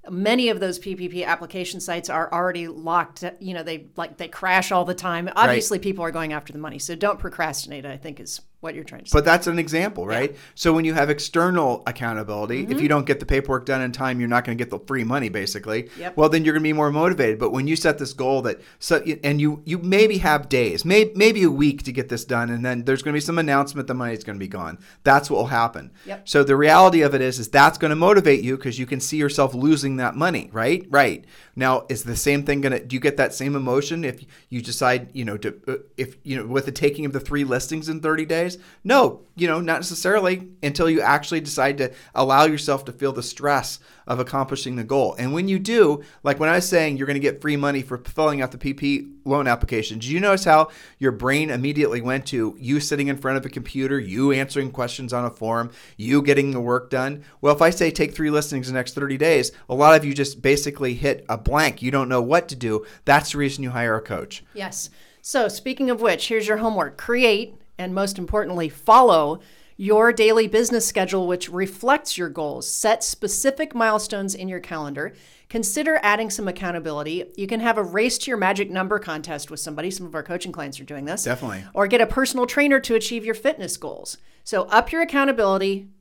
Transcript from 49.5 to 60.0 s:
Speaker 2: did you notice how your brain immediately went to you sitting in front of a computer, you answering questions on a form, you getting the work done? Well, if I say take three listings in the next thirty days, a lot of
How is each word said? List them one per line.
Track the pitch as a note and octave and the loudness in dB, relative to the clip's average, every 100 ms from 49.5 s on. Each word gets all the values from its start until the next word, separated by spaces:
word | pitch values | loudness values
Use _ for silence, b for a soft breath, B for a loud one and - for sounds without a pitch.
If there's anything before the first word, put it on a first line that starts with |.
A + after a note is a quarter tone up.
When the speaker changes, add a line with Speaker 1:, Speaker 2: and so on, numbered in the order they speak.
| A#2+ - A2+ G#2+ G#2+ | 0 0 -2 -4 -8
Speaker 2:
did | A#2+ | -4
you | E3 | 0
notice | G3+ G3 | 2 2
how | F#3+ D#3 D#3 B B B | 6 6 4 B B B
your | C3+ | 0
brain | A#2 B2 C#3+ D#3 | 0 0 0 0
immediately | B2 C3+ D3 C#3+ A#2+ | -2 -2 2 2 0
went | A#2+ C3+ C3+ | -2 -4 -4
to | C3 A2 - | -2 -2 -4
you | B2 D3 | -2 -2
sitting | C#3+ C#3+ C#3 | 0 -2 -2
in | C#3 | -2
front | C#3 C3+ | -2 -4
of | |
a | C3 | -4
computer, | C3+ A#2+ C3+ C3+ C#3 | -10 -10 -4 -2 -2
you | G2+ G2 C#3 | -4 0 2
answering | C3+ C3+ C#3+ C3+ | 2 0 -4 -6
questions | B2 A#2+ - B2+ | -6 -6 -6 -6
on | B2 A#2+ | -4 -4
a | |
form, | A#2 A2 A2+ A#2+ B B B | -6 -4 -4 -4 B B B
you | A2 C#3+ | 0 2
getting | C#3 C#3 C#3 | 4 2 2
the | B2+ | -2
work | A#2+ B2 B2 | -2 -2 -2
done? | C3 C3 D3 B B | -4 -4 -6 B B
Well, | C#3+ | 2
if | D3 | 6
I | E3 | 4
say | F3+ E3 | 4 0
take | D#3+ D3+ | 0 -2
three | - D3+ | 0 0
listings | D3+ D3+ C#3 B2+ | 0 -2 -6 -4
in | |
the | C3 | -6
next | B2 | -6
thirty | - C#3 C3+ | -6 -6 0
days, | D#3 D3+ A#2+ B B | 2 4 2 B B
a | |
lot | B2+ D3 | 4 8
of | D#3+ | 8